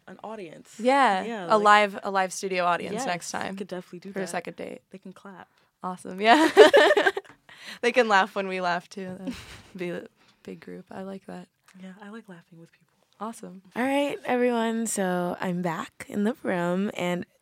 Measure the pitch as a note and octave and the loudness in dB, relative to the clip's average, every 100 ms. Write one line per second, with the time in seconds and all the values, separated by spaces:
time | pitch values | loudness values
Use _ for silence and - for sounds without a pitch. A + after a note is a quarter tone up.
0 | - F#3 G3+ G#3+ E3+ - - - A3+ C#4 | -20 -18 -16 -14 -16 -18 -20 -4 2 4
1 | B3+ F#3+ G3+ A3+ E3+ G#3+ G#3 G#3 G#3 G3 | 4 2 -2 -6 2 4 8 6 6 -2
2 | G#3 G3 F#3 - G3 F#3 F3 E3+ - G#3 | -4 -2 -2 -4 -4 0 0 0 -2 -6
3 | B3+ F3 - - F#3+ G3 F#3+ F3+ - F3 | -6 -6 -8 -8 -8 -10 -10 -12 -14 -16
4 | G3 G3 F#3 F3 F3 F3 F3+ - _ F#3+ | -12 -8 -6 -8 -8 -12 -14 -14 _ -20
5 | F#3 F#3 G3 F3+ F#3+ _ _ _ F#3 F3+ | -20 -20 -20 -20 -20 _ _ _ -12 -10
6 | - F#3 G#3+ B3 D#4+ - D#4 C#5+ E4 - | -12 0 6 6 8 10 10 10 6 6
7 | G4 G4 - - _ - - - A#3+ B3 | 2 0 -10 -20 _ -20 -18 -4 0 2
8 | A3+ G3 F#3+ G3+ G3 F#3 F3+ F3 - - | 4 4 2 -2 -4 -4 -2 -4 -6 -14
9 | F#3 F#3 F#3 - - - - F#3+ F3 F3 | -12 -12 -12 -12 -14 -20 -18 -10 -8 -8
10 | - _ _ _ - F3+ F3+ F3+ F3+ G3+ | -12 _ _ _ -18 -16 -16 -18 -16 -14
11 | F#3+ G3 - F3+ F3 _ _ F#3+ F#3 F#3 | -14 -14 -16 -18 -18 _ _ -20 -20 -20
12 | G3+ A3+ G3 E3+ _ E3 E3 _ _ _ | -18 -18 -20 -20 _ -20 -20 _ _ _
13 | _ - G#3+ A#3 F3+ F#3 - - C4 C#4 | _ -12 -12 -12 -16 -18 -12 -4 0 0
14 | C#4+ G#4 - B3 B3 A#3+ A3+ A3+ A3+ - | 0 -4 -2 0 2 0 0 -2 -2 -2
15 | F#3 F3+ F3 - F#3+ F3 F3 D#3+ - - | -2 0 -2 -4 -4 -4 -4 -6 -10 -14
16 | - - G#3 - A#3+ F#3 F3 F3+ G#3 - | -8 -2 -2 -2 -4 -2 0 -2 -4 -4
17 | F3 F3 - _ | -4 -4 -8 _